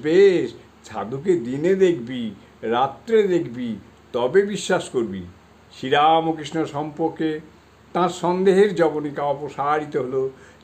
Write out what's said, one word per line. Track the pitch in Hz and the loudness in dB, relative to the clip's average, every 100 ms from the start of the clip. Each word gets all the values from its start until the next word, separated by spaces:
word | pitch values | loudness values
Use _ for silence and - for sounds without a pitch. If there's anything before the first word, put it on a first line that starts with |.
বেশ, | 147 180 202 170 127 - - - | 2 6 6 4 -2 -8 -20 -20
সাধুকে | - 107 104 135 180 175 | -14 -10 -8 -4 0 0
দিনে | 117 139 170 190 | -2 -2 0 4
দেখবি, | 185 160 117 127 113 98 - - | 4 2 -4 -8 -8 -10 -20 -10
রাত্রে | 110 120 135 - - 220 202 | -2 0 0 -4 0 2 4
দেখবি, | 170 135 120 120 101 - - - | 0 -2 -6 -6 -8 -12 -20 -8
তবে | 120 127 185 | -2 2 2
বিশ্বাস | 202 202 - 175 - | 2 -4 -2 -2 -2
করবি।" | 127 110 95 87 - _ _ _ - | -4 -4 -6 -12 -18 _ _ _ -12
শ্রীরামকৃষ্ণ | 131 143 156 165 160 156 143 160 151 | 0 2 4 4 2 -4 -6 -4 -4
সম্পর্কে | 143 156 147 160 - 156 156 - - _ _ - | -6 -8 -4 -4 -2 -4 -4 -12 -20 _ _ -8
তাঁর | 175 180 | -2 -2
সন্দেহের | 175 175 180 190 185 208 170 | 0 -2 2 4 6 4 4
জবনিকা | 160 151 147 143 | 2 0 -6 -4
অপসারিত | 143 139 143 - 143 151 147 147 | -4 -4 -6 -4 -2 0 -2 -4
হলো | 127 135 135 131 - - | -2 -2 -4 -8 -20 -20